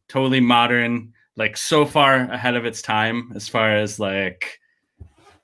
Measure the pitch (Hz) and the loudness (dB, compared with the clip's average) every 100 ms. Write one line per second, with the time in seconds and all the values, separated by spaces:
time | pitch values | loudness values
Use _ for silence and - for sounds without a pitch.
0 | _ 135 131 131 120 120 120 120 117 120 | _ -2 2 2 4 4 4 2 0 -4
1 | 113 _ _ - 110 - - 156 143 151 | -8 _ _ -6 -6 -4 0 2 2 4
2 | 139 131 123 117 123 120 117 110 - 107 | 4 4 0 -4 -2 -2 -4 -6 -4 0
3 | 110 120 117 117 - 120 110 104 104 107 | 0 -2 -8 -12 -4 0 2 2 0 -4
4 | 98 98 95 92 - - _ _ _ _ | -4 -2 -4 -6 -14 -14 _ _ _ _
5 | - _ _ _ | -20 _ _ _